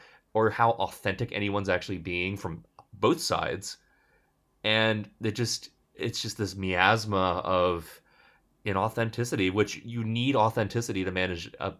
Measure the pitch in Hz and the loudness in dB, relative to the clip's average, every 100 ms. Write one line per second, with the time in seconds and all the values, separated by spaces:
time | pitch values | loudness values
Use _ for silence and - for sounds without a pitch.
0 | - - _ 110 110 104 117 113 95 - | -16 -20 _ 2 2 4 2 2 -2 -4
1 | 101 95 117 98 104 101 95 90 - 95 | -6 -4 -4 -4 -2 -2 0 0 -2 -8
2 | 80 87 92 98 92 82 - - - 95 | -6 -4 -4 -4 -6 -10 -14 -20 -20 0
3 | 110 165 - 82 80 95 - - _ _ | 2 2 0 -2 -2 -4 -8 -14 _ _
4 | _ _ _ _ _ _ 107 110 110 107 | _ _ _ _ _ _ 0 2 2 0
5 | 104 - 110 107 117 - - _ _ - | -4 -6 -4 -2 -2 -4 -8 _ _ -6
6 | - - 113 - 101 95 95 90 95 113 | -6 -4 -6 -4 -4 -2 -2 4 6 6
7 | 107 98 92 90 - 92 90 85 80 - | 2 2 2 2 2 4 4 2 -4 -16
8 | _ _ _ _ _ _ 110 95 107 113 | _ _ _ _ _ _ -4 0 0 0
9 | 113 110 120 139 92 98 104 - 117 120 | -2 -2 -2 0 2 2 0 -2 -8 -6
10 | 110 113 127 131 110 120 101 120 117 98 | -2 0 2 4 4 2 0 -2 -2 -2
11 | 92 92 92 85 82 - 92 - | -2 0 0 -2 -10 -8 -8 -6